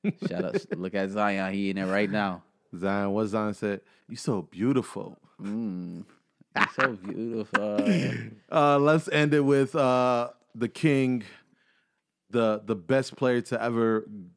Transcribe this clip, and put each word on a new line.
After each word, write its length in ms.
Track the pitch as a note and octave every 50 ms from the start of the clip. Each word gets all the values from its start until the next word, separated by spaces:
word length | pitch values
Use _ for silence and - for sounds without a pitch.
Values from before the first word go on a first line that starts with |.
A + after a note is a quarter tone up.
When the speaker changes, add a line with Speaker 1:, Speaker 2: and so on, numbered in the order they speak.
| -
Speaker 1:
<laughs> 220 | G#3 - - G3
Speaker 2:
shout 180 | F3+ - F2+ F#2
out, 200 | E2+ - - - - -
look 180 | E2+ F#2 F#2 F#2+
at 160 | G2 F#2+ F#2+
Zion. 420 | G2 G#2 G#2 G#2 G2 G2 F#2+ F#2+
He 160 | G2 G2 G2 G2
in 60 | F#2+
there 100 | G2 F#2+
right 240 | F#2 F#2+ G2+ G#2+ G2
now. 340 | G2+ G#2+ G2+ F#2+ F2+ E2+ _ _ _ _ _ - -
Speaker 1:
Zion, 360 | E2+ F#2 G2 G2 G2+ G2+ G2
what 160 | G2 G#2+ A2
Zion 260 | G2+ G#2 A2 G#2+ G#2
said? 300 | G2+ - A2 G#2 G2+ F#2+ _ _ _ _ _ -
"You 80 | B2
so 260 | - - D#3 A#2 F#2
beautiful." 760 | D#2+ - - F2 A2 C3 C#3 B2+ - - - G2+ - - - _ _ _ _ -
Speaker 2:
Mm. 640 | G2 G2+ G#2+ A2+ A#2 G#2 F#2 F2+ F2+ F2 F2 F2 - _ - _ _ _ _ _ _ _ -
You 100 | D3 D3+ - -
so 180 | - - C3 A2+
beautiful. 840 | F#2+ F#2 G2+ - - A2+ A#2 A2+ A2+ G#2 - - - G#2 G#2+ - A#3+ D4 A#3+ F#3 E3 C3 B2+ B2 A2+ A2+ A2 - -
Speaker 1:
<laughs> 100 | _ -
Uh, 280 | D#3+ D#3+ D3 C#3+ C#3+ C#3+
let's 300 | C#3+ D3+ D#3 D#3+ - -
end 240 | D#3 D3+ D3 D3 D3+
it 60 | D3
with, 340 | C#3 C#3 C#3+ C#3 C3+ C3+ -
uh, 540 | D3+ C3+ B2+ B2+ B2+ B2 B2+ B2 A#2+ A#2+ B2 - _ _ _ -
the 140 | A2 A#2+ A2
king, 560 | - - D#3+ D3+ C#3 C3+ C3 B2+ B2+ A#2 G#2 - - - _ _ _ _ _ _ _ _ _ _ _ _ _ _ _ _ _ -
the, 300 | A#2 A#2+ A2+ A2 G#2+ G#2 G#2
the 100 | G#2+ A2
best 400 | F#2 E2 - C3+ C3+ C3 - -
player 240 | - C3 B2+ B2 A#2+
to 220 | A#2+ - B2+ A2+
ever 440 | A2+ A#2+ A#2 A#2 A2+ A2+ A2 A2 G#2+ - G#2 G2+ F2+ F2 _